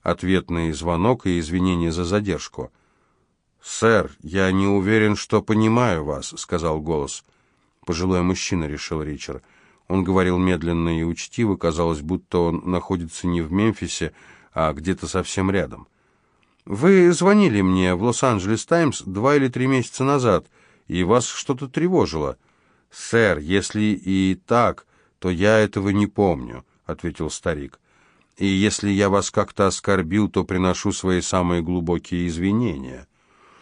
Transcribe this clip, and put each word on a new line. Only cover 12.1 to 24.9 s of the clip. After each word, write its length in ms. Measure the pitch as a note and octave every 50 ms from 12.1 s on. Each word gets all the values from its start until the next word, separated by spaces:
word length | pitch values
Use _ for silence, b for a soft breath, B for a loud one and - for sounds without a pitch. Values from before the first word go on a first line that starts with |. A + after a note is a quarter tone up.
| F#2 - - - -
он 240 | F2 E2+ E2+ E2 - -
находится 640 | F2+ F2+ F2 - - G2 F2 E2+ D#2+ - - -
не 140 | F2+ F2 F2
в 100 | D#2+ D#2
Мемфисе, 640 | F2 G2 G#2+ A2+ G2+ - F2+ E2 - - E2 D2+ - b b b b b b b b
а 180 | - D#2+ D#2
где-то 360 | C#2+ C#2+ D#2 F#2 F2+ - E2
совсем 420 | - - F#2 E2 - - G2 F#2+ F#2+
рядом. 380 | F#2+ G2 D#2 B1+ - - - _ _ _ _ _ _ _ _ _ _ _ _ _ _ _ -
«Вы 460 | - G2 G#2 D3 F#3+ G3 F#3 F3 F3
звонили 500 | E3+ - F3 G3 G#3 G#3+ G3+ D3+ G#2 G2+
мне 340 | F#2+ F#2 F#2 F#2 F#2 F#2 F2+
в 80 | F2 A2
Лос-Анджелес 640 | A#2+ A2+ - C#3 B2+ A2+ F#2+ F2 G2+ A2+ A2 -
Таймс 360 | - E3+ E3+ E3 C#3 - -
два 340 | - F#2+ F#2 G2+ A#2 C#3 D3
или 120 | C#3+ C3+
три 180 | B2+ B2 B2 B2+
месяца 380 | C3 C3+ B2+ A#2+ - - - C3
назад, 420 | C#3 C#3+ C#3 B2 A2+ F#2 D#2 - _ b b b b b b b
и 160 | b E2 F2+ F2+
вас 220 | F2 A#2 B2 B2
что-то 420 | - - - - - C3+ B2 C#3+
тревожило». 720 | B2 - E3 D#3+ F3+ F#3 D3+ G2 D2+ D#2+ D#2 D2 C2+ B1+ _ _ _ _ _ _ _ _ _ _ _
«Сэр, 480 | - - - - A2+ A#2 A2+ G2 E2 D2+
если 420 | D2 D#2+ F#2+ G2 F2+ - - G#2+
и 540 | G#2 G#2+ G2+ - - F#2 F#2+ F#2+ F#2+ F#2+ F#2
так, 500 | - _ - A#2+ A#2+ A#2 F#2 E2 - - _